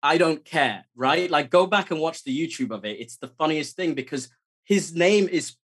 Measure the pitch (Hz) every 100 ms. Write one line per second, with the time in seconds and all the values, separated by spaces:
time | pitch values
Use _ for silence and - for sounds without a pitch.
0 | 143 170 165 156 - 160 131 101 - -
1 | 131 160 180 151 135 175 185 202 190 165
2 | 160 160 - 131 165 - 123 107 104 107
3 | 117 - 131 _ 156 156 147 - 165 135
4 | 127 139 - _ _ _ _ 202 151 165
5 | 175 208 190 175 - -